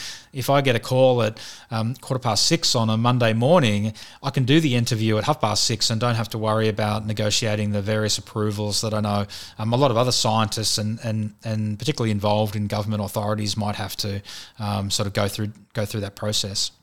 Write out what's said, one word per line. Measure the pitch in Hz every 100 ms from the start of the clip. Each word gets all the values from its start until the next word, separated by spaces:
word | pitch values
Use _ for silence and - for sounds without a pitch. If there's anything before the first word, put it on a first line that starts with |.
| - - -
if | 139 123
I | 139
get | 135
a | 117
call | - 127 131 123
at, | 107 110 - - -
um, | 110 110
quarter | 131 - 127
past | 123 104 -
six | 127 -
on | 127 110
a | 110
Monday | 120 123 117
morning, | 110 123 180 120 104 107 - - -
I | 135
can | 143
do | 123 151
the | 160
interview | 120 117 110 110 107
at |
half | 107 151
past | 107 104
six | - 113 -
and | 113
don't | 120 117
have | 110
to | 113
worry | 107 110 110
about | 107 107 104 107
negotiating | 104 107 - 113 104 104
the | 104
various | 98 107 107 -
approvals | - 110 107 104 104 98
that | 110
I | 107
know, | 107 104 101 - - -
um, | 110
a | 123
lot | 139
of | 113
other | 127
scientists | 113 117 110 107 - 104 -
and, | 107 113
and, | 117 110 107 -
and | 113 110 107 104
particularly | 120 151 113
involved | 101 104 104 107 107
in | 104
government | 104 104 107
authorities | 101 110 104 107 104 95
might | 104 101
have | 101 -
to, | 104 98 - - - -
um, | 104 104 101
sort | - 101
of |
go | 101 101
through, | - 107 - -
go | -
through | 104 110
that | 101 -
process. | 107 104 101 98 - -